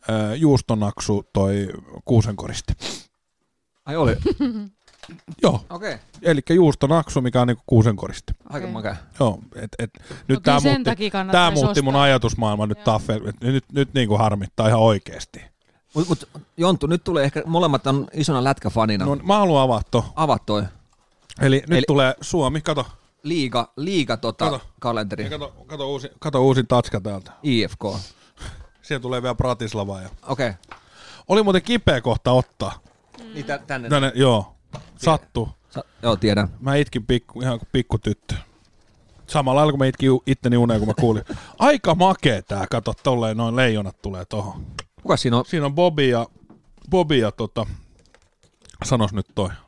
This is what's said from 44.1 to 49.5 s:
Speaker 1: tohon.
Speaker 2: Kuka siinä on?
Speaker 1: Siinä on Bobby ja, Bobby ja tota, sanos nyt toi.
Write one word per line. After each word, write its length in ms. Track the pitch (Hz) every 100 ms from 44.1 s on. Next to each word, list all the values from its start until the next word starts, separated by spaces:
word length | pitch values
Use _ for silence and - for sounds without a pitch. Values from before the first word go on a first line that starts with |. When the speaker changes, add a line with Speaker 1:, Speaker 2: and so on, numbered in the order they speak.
| 92
Speaker 1:
tohon. 420 | 90 107 101 - - - - _
Speaker 2:
Kuka 140 | - 143
siinä 200 | 127 120
on? 80 | 127
Speaker 1:
Siinä 200 | 175 143
on 80 |
Bobby 340 | 143 180 151 135
ja, 180 | 117 117 _ _ - _ _ -
Bobby 260 | 185 160 143
ja 160 | 107
tota, 340 | - 107 - 107 - - _ _ _ _ _ _ _ _ -
sanos 280 | - 127 104
nyt 140 | 101 -
toi. 160 | - 92